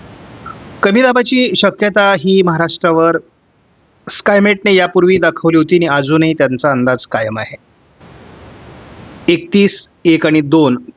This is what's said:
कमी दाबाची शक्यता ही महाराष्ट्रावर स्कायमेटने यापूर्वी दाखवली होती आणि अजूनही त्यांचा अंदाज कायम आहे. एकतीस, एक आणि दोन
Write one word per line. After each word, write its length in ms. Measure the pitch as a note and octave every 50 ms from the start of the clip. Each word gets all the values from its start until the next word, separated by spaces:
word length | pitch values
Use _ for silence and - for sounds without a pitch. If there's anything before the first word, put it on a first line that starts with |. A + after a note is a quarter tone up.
| - - - - - - - - - - - - - - - - -
कमी 180 | G3 G3+ B3
दाबाची 500 | C4 B3+ A#3+ B3 A#3+ - B3+ B3+ B3+ A3 F3+
शक्यता 600 | - - G3 F#3+ - G#3 G#3 F3 G#3 G3+ G3 G3 F3
ही 220 | C#3+ F#3+ F#3+ F#3+
महाराष्ट्रावर 760 | F#3 F3 E3 D#3+ E3+ D#3+ - - - E3+ D#3+ D#3+ E3 E3 E3 E3 - _ _ _ _ _ _ _ _ _ _ _ _ _ _ _ _ -
स्कायमेटने 640 | - - - A3 G3+ G3+ G3+ G#3 G3+ G3 - G3+ F#3+
यापूर्वी 420 | F#3 F3+ F3+ - F#3 F3 F#3 F#3+
दाखवली 400 | F3+ E3+ E3 E3 - - E3 D#3+
होती 180 | D#3+ D#3 D#3+ F3+
आणि 100 | E3+ F3
अजूनही 480 | D#3 C#3+ C#3+ C#3 C3+ D#3 D#3+ D#3+ D#3+ D#3
त्यांचा 380 | D#3+ C#3+ C3 C3 A#2+ - D3
अंदाज 340 | C3+ B2 B2 B2+ B2+ A#2 -
कायम 340 | - - A2+ A2 G#2+ G#2+ A2
आहे. 280 | G#2 - - - _ _ _ _ _ _ _ _ - - - - - - - - - - - - - - - - - - - - - - - - - - F3
एकतीस, 540 | E3+ F3 - - G3+ G3+ F#3+ - - - - _ _ -
एक 200 | F3 D#3+ D#3+ E3+
आणि 160 | D#3 D#3 D#3
दोन 360 | D3 C#3 D#3 E3 D3+ C3 B2 B2 - - -